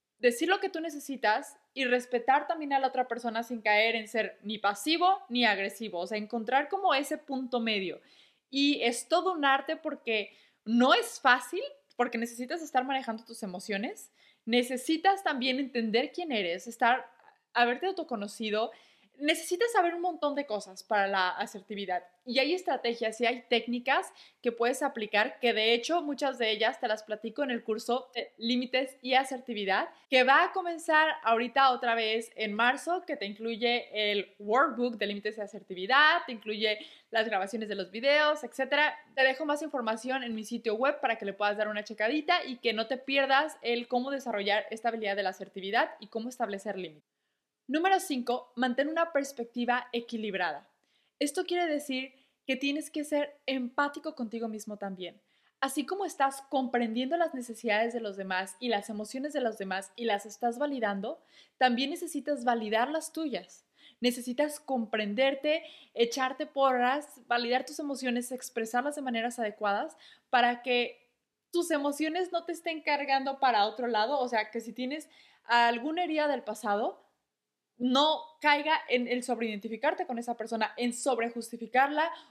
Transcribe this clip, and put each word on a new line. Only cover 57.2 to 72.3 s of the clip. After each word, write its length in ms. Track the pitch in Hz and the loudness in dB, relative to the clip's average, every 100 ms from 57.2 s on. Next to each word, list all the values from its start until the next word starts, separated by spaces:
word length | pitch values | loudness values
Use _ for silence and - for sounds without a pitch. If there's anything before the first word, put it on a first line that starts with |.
| 330 | 0
necesidades 580 | 262 233 220 233 208 233 | -2 -10 -6 0 2 2
de 60 | 233 | -2
los 180 | 220 196 | -6 -6
demás 400 | 190 185 190 - | -4 -2 -4 -4
y 80 | 247 | -2
las 200 | 202 208 | 0 -2
emociones 440 | 208 214 262 294 | -8 -8 -6 -4
de 80 | 294 | -2
los 180 | 240 208 | -2 -2
demás 320 | 190 190 196 - | -4 -6 -6 -4
y 80 | |
las 220 | 226 202 214 | 0 0 -2
estás 320 | - 240 233 | -4 -2 0
validando, 640 | 294 269 214 196 214 330 _ _ _ - | -2 0 -2 -2 -4 -8 _ _ _ 2
también 320 | 254 240 277 | 2 4 0
necesitas 540 | 339 339 294 - 285 | -4 -6 -6 -4 -2
validar 440 | 240 233 214 220 254 | 0 0 2 2 2
las 240 | 311 311 | -2 -6
tuyas. 520 | 311 311 190 185 - _ _ - _ | -6 -6 -6 -10 -20 _ _ -20 _
Necesitas 600 | 240 247 247 247 294 294 | -2 -2 -4 0 -2 -2
comprenderte, 1040 | - 247 220 220 208 202 269 269 302 320 - - - | -4 -4 -2 -2 0 2 2 2 0 -2 -4 -18 -8
echarte 520 | - 233 262 262 277 302 | 0 0 2 -2 -2 -6
porras, 760 | 277 269 247 247 285 294 - - | 2 4 6 4 2 -2 -10 -2
validar 380 | 240 233 254 | 0 2 0
tus 160 | 254 302 | 0 -6
emociones, 500 | 294 254 254 240 247 | -6 -4 -2 -2 -2
expresarlas 640 | 247 - - 226 247 277 | -8 -8 -6 -2 -2 -2
de 80 | 294 | -4
maneras 380 | 262 233 233 240 | -4 -2 -2 -2
adecuadas 560 | 214 208 208 202 311 - - - _ | -4 -2 0 0 -2 -10 -20 -20 _
para 320 | 247 240 240 | 4 4 2
que 480 | 254 247 240 - _ _ _ _ _ | 0 0 0 -6 _ _ _ _ _
tus 220 | 339 339 | -2 0
emociones 580 | 294 277 285 311 339 359 | 0 0 -2 -2 -2 -2